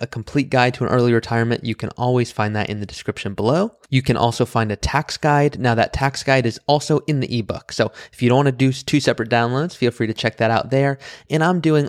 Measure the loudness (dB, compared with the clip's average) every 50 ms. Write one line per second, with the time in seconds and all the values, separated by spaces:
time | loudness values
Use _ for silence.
0 | -10 -8 -8 -8 -8 -4 -2 -2 -2 0 2 2 2 2 2 0 -2 0 2 2
1 | 4 4 2 2 0 0 0 0 0 0 -2 -4 -4 -6 -8 -6 -8 -10 -6 -4
2 | -2 0 0 0 0 -2 -2 -4 -4 -2 -2 -2 -4 -4 -6 -8 -8 -10 -12 -12
3 | -8 -8 -8 -6 -6 -8 -6 -2 0 2 2 2 0 -2 -4 _ _ -2 -2 0
4 | 2 2 0 2 2 0 2 0 -2 -2 0 -2 -2 -2 -2 -4 -2 -2 0 -2
5 | -2 -4 -6 -4 0 2 2 4 2 2 0 0 0 0 2 2 2 0 0 -2
6 | -2 -2 -4 -2 -2 0 2 2 2 0 -4 -4 _ 0 0 0 0 0 -2 -2
7 | 0 -2 -2 -2 -2 -2 -2 -4 -4 -4 -6 -10 -10 -8 -2 -2 -2 -2 -2 -10
8 | -20 -18 _ 0 2 4 4 4 4 2 2 2 2 0 0 -2 -4 0 0 0
9 | 2 2 0 0 0 -2 0 0 0 0 0 -2 -4 -4 -4 -2 -2 0 0 0
10 | -2 -4 -2 -2 -4 -4 -2 0 0 2 2 0 0 0 0 0 2 0 -2 -4
11 | -8 -18 -20 -20 -8 -2 0 0 2 2 0 2 2 2 2 2 2